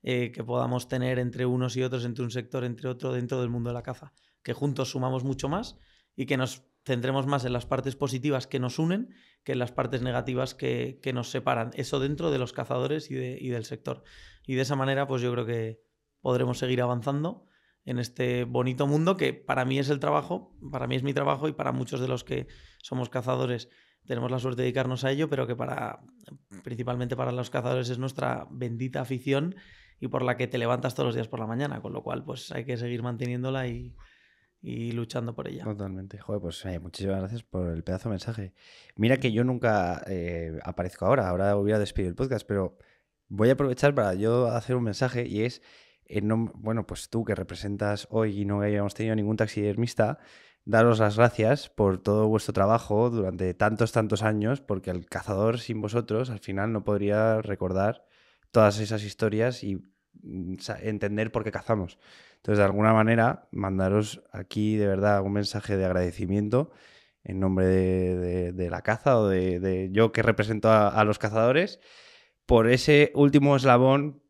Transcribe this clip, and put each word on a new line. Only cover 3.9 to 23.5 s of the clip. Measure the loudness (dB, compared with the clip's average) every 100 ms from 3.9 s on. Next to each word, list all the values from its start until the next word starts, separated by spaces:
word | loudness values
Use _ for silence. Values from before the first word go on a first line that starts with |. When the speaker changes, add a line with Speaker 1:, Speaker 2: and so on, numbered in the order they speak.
| -12 -16 _ _ _
Speaker 1:
Que | -8
juntos | -4 -2 -2 -4
sumamos | -2 -2 -2
mucho | -4 -4 -4
más | -4 -6 -16 _ _ _
y | -10 -2
que | -2
nos | -2 -6 _ _
centremos | -4 -2 0 -2
más | 0 -2
en | -2
las | -4
partes | -2 -4 -4
positivas | -4 -4 -2 -2 -2 -4
que | -4
nos | -4 -2
unen | 0 0 -4 -14 _ _
que | -6
en | -4
las | -4
partes | -4 -4 -2
negativas | -2 -2 -2 -4 -4
que, | -4 -4 -2 -6 -6
que | -6
nos | -4 -4
separan. | -4 -2 -2 -2
Eso | -6 -4 -2
dentro | -2 -2 -2
de | -2
los | -4
cazadores | -6 -4 -4 -2 -4 -6
y |
de, | -8 -8 -8
y | -6
del | -6
sector. | -8 -10 -10 -10 -14 -20 -20 -18
Y | -4
de | -2
esa | 0
manera, | 0 0 0 0
pues | -2
yo | -2
creo | -2
que | -2 -4 -6 -10 _ _ _ _
podremos | -2 0 0 -2
seguir | -2 0
avanzando | 0 -2 -2 -2 -4 -8 _ _ _ _
en | -8 -6
este | -6 -4 -2 0
bonito | -2 0 0 0 2
mundo | 2 2 2
que | -2
para | -2 -4 -2
mí | 0 0
es | 0
el | 0
trabajo, | 0 0 0 -8 -8 -18 -12
para | -8 -4
mí |
es | -2
mi | -2
trabajo | 0 0 0 -2
y |
para | -2 -4
muchos | -4 -4 -4
de | -4
los | -6
que | -6 -8 -8 -16 -20 _
somos | -8 -6 -4
cazadores | -6 -4 -2 -2